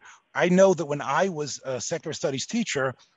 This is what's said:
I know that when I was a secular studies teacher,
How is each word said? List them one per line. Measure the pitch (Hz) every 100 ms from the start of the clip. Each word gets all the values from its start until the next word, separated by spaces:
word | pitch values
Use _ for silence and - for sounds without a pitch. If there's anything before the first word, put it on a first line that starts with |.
| - - _ 135
I | 170
know | 180 190
that | 170 151
when | 147
I | 120 147 196
was | 156 147 - 135
a | 127
secular | - 160 160
studies | 135 156 135 -
teacher, | 233 226 139 131 123 _